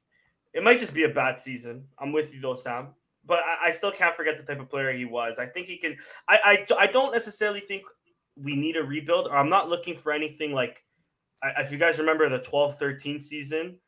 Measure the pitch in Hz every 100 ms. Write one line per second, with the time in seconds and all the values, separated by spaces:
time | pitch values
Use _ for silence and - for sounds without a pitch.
0 | _ _ _ _ _ 165 214 247 214 151
1 | 147 143 127 127 131 123 120 123 - -
2 | 143 151 147 135 131 123 127 120 135 _
3 | _ _ - 170 165 160 170 165 202 190
4 | 175 170 156 151 - 139 135 139 135 123
5 | 123 120 117 117 127 180 180 175 165 139
6 | - - - 214 208 196 - - 202 247
7 | 269 226 220 - 214 202 202 196 - _
8 | _ _ _ - 139 143 156 160 135 151
9 | 147 175 180 143 151 190 170 175 180 156
10 | 156 151 156 139 151 135 123 - _ _
11 | _ _ _ _ 139 143 139 143 139 151
12 | 156 156 147 127 - 143 143 139 143 135
13 | 143 147 143 151 139 156 180 180